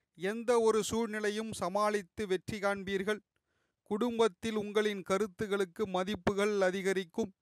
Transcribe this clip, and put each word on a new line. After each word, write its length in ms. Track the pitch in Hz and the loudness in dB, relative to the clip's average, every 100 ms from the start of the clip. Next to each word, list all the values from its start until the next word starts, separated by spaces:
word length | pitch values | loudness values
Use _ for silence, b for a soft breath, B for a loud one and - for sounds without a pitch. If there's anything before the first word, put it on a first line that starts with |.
| _ - | _ -8
எந்த 440 | 180 226 233 240 | -6 -4 2 4
ஒரு 240 | 220 214 | 6 4
சூழ்நிலையும் 680 | 202 220 226 214 208 208 226 | 2 0 -2 -2 -2 -2 -6
சமாளித்து 760 | 202 180 196 208 208 180 - 202 | -4 -2 0 0 0 -4 -8 -2
வெற்றி 320 | 185 - 214 | -2 -4 -2
காண்பீர்கள். 600 | 202 202 190 196 190 214 _ _ _ _ _ _ | -2 -2 -2 -2 -2 -4 _ _ _ _ _ _
குடும்பத்தில் 720 | - 208 240 226 226 180 226 | -6 -2 0 2 2 2 -4
உங்களின் 480 | 214 208 208 208 196 | -4 -2 0 0 -2
கருத்துகளுக்கு 840 | 170 190 214 - 214 196 185 - 208 | -2 0 0 -4 -2 -2 -2 -4 -4
மதிப்புகள் 720 | 185 185 208 208 196 208 202 | -2 -2 -2 -2 0 0 2
அதிகரிக்கும். 720 | 185 190 185 190 170 - 202 - | 2 2 0 -2 -2 -4 -6 -6